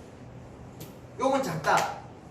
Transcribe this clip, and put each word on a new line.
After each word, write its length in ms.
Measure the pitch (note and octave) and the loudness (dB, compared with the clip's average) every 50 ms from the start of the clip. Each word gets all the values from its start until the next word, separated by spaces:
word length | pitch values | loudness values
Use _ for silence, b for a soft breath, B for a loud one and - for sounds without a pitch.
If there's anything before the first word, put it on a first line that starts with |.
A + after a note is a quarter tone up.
| - - - - - - - - - - - - - - - - - - - - - - - - | -12 -14 -16 -16 -14 -14 -14 -14 -14 -14 -14 -14 -14 -14 -12 -12 -12 -12 -12 -14 -14 -10 -2 2
요건 240 | B3 C4+ C4+ C4 - | 4 6 6 6 4
작다. 560 | - D#3+ D3+ - - - - - - - - - - - - - - | 2 0 2 4 6 6 6 6 4 0 -4 -10 -12 -14 -16 -16 -16